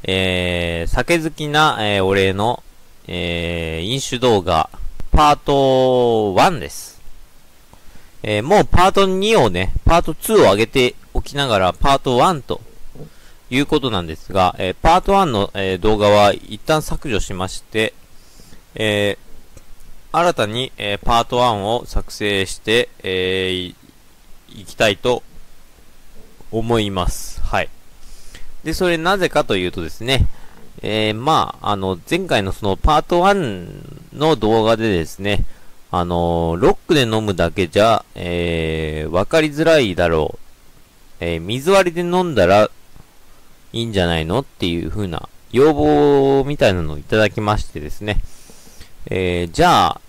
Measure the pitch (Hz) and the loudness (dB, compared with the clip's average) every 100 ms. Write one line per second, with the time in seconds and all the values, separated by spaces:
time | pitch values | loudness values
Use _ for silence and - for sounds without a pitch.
0 | - 95 92 90 90 87 85 85 85 - | -2 -2 0 0 -2 -2 -2 -4 -2 -2
1 | 123 170 160 - 151 147 156 110 107 101 | 0 0 -2 -6 -4 2 2 2 0 0
2 | 95 98 95 95 110 120 - - - - | 2 2 2 0 -2 -2 -8 -20 -20 -20
3 | - 90 87 85 85 85 82 80 90 135 | -10 -6 -4 -4 -4 -4 -6 -6 -4 -6
4 | - 127 127 107 87 82 76 - - - | -6 -2 2 2 2 0 0 -4 -6 -4
5 | - - 151 143 - 143 135 131 131 127 | 2 4 6 4 2 2 2 4 4 2
6 | 120 113 107 92 151 156 71 - - - | 2 2 2 4 2 2 -8 -12 -18 -16
7 | - - - - - - - - - - | -14 -14 -16 -20 -20 -20 -20 -20 -20 -18
8 | - - 110 104 120 202 160 - 185 196 | -20 -12 -4 -2 2 2 6 6 6 4
9 | 196 190 208 220 120 87 95 - - 170 | 2 0 2 4 4 2 0 0 2 2
10 | 170 156 - 214 123 101 113 139 123 - | 2 -6 0 6 6 6 2 2 0 -2
11 | - - - 139 139 104 92 - 143 139 | -8 -6 -6 -4 0 2 2 2 2 2
12 | - 123 160 165 - - - - - 120 | 2 2 2 2 -6 -10 -10 -14 -14 -12
13 | 156 - - - - 123 143 151 131 104 | -16 -18 -20 -20 -4 -2 0 0 0 -4
14 | 82 80 - 95 90 - 95 92 160 175 | -6 -10 -6 0 0 0 -6 0 4 4
15 | - 196 185 110 98 101 95 92 107 107 | 4 2 2 0 -2 -2 -4 0 0 2
16 | 104 104 101 - - 107 - 156 147 156 | 4 6 6 2 -6 -14 -2 -2 -2 -6
17 | 156 101 - 95 92 - - 110 110 - | -4 -4 -4 -6 -8 -8 -8 -2 -2 -4
18 | - - - - - - - - 110 104 | -20 -20 -20 -20 -20 -20 -18 -4 -2 0
19 | 101 - - - - - - - - - | -2 -4 -10 -16 -16 -20 -18 -16 -16 -16
20 | - 156 175 160 107 113 127 - 104 101 | -6 0 0 0 -2 -4 -8 -6 -6 -4
21 | - 117 117 123 123 104 98 120 - 110 | 2 2 2 2 2 0 -2 -2 -2 -4
22 | 95 - 107 98 95 - - 113 120 - | -4 -4 -2 0 -2 -6 0 0 0 -6
23 | 98 92 92 95 92 92 90 - - - | -6 -2 -2 -2 -2 -4 -8 -14 -20 -20
24 | - - - - - - 98 - 113 98 | -20 -20 -20 -20 -20 -20 -18 0 0 2
25 | 123 123 - - - - - - - - | -2 -2 -4 -18 -18 -18 -20 -20 -20 -20
26 | - - - - - 110 113 117 104 95 | -20 -18 -20 -20 -8 -6 0 0 0 -2
27 | 87 - - - - 101 82 - - - | -2 -2 -8 -2 0 0 -4 -8 -20 -20
28 | - - - - - - 151 160 185 170 | -16 -14 -14 -10 -8 -8 -6 -2 0 0
29 | 165 202 170 - 151 101 90 87 82 - | 0 0 0 0 0 -2 -2 -4 -8 -8
30 | 113 135 - - - - - - - 107 | -2 2 2 0 -10 -16 -18 -10 -4 -2
31 | 107 107 135 151 82 - - 104 95 92 | -2 -2 0 0 0 -4 -4 -2 -2 -4
32 | - 170 185 131 95 - 104 95 - 151 | -4 -4 0 -2 -2 -4 -2 -2 2 2
33 | - 175 185 202 147 95 90 - - - | 2 2 4 2 -2 -6 -12 -14 -16 -18
34 | - - 160 143 107 113 110 113 113 90 | -18 -2 0 2 2 2 2 2 2 0
35 | 78 - 98 98 - - - - - 90 | -2 -6 -2 0 0 -2 -14 -20 -6 -4
36 | 87 87 85 85 82 85 135 - - 160 | 0 0 0 0 0 2 0 0 0 0
37 | 120 110 107 92 85 80 90 101 110 107 | 2 0 -2 0 -2 0 -2 2 4 2
38 | - - 90 87 85 85 80 80 80 78 | -2 -12 -6 -4 -2 -4 -4 -4 -4 -6
39 | 78 85 104 160 156 143 160 160 117 87 | -4 -2 0 0 0 0 2 4 2 0
40 | 87 82 73 - - - - - - _ | 2 2 0 -6 -18 -20 -20 -20 -20 _
41 | - - 85 85 85 120 147 196 180 165 | -20 -8 -6 -4 -4 -4 2 4 4 -2
42 | 175 180 180 123 90 101 107 - - - | -2 0 0 2 6 6 4 -2 -20 -20
43 | - - - - - - - 117 117 101 | -20 -20 -20 -20 -20 -20 -14 -8 -4 -2
44 | 87 82 80 107 139 - 92 85 85 85 | 0 0 0 -2 -4 -6 -4 -4 -4 -6
45 | 98 82 - - - 113 147 147 151 147 | -6 -8 -10 -20 -4 4 4 4 2 4
46 | 147 143 139 139 135 143 123 92 80 76 | 4 4 4 2 0 0 2 2 -2 -6
47 | 76 110 107 - 104 107 - - 76 - | -2 2 2 0 0 0 -2 -6 -10 -8
48 | 104 101 - - - - - - - - | -2 -2 -2 -12 -20 -20 -20 -20 -20 -16
49 | - 95 92 87 87 85 175 135 87 - | -6 -2 -2 -2 -4 2 4 6 4 0